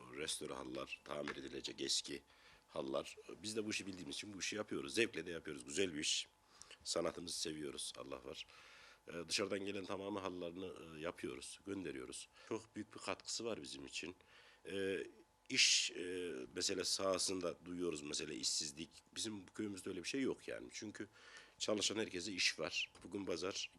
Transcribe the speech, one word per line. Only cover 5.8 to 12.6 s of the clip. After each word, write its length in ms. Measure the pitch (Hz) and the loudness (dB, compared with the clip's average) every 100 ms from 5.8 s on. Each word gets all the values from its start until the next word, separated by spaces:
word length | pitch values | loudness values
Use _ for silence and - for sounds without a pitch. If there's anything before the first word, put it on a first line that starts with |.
| 95 | 4
bir 60 | 73 | 4
iş. 280 | - - - _ - - - - | 4 2 0 _ -20 -20 -18 -8
Sanatımızı 560 | - 85 85 85 85 - | 0 4 4 0 -4 -2
seviyoruz. 540 | 85 78 71 67 - - | -2 -2 -4 -4 -4 -6
Allah 260 | 65 67 65 | -6 -6 -6
var. 220 | 67 - - - - - - - | -8 -10 -14 -18 -18 -18 -18 -8
Ee, 220 | 85 82 | -6 0
dışarıdan 300 | - 98 101 | 2 4 2
gelen 260 | 98 101 92 | 0 -2 -2
tamamı 340 | 95 98 101 | -2 0 0
halılarını, 800 | 92 90 85 90 92 - 82 78 | -2 -2 -4 -4 -6 -8 -10 -4
e, 40 | |
yapıyoruz, 580 | 82 - 78 67 - - 101 | -4 -2 -4 -4 -8 -10 -4
gönderiyoruz. 640 | 98 82 67 64 - - - - | -2 -2 -4 -6 -8 -10 -14 -4
Çok 260 | 113 | -4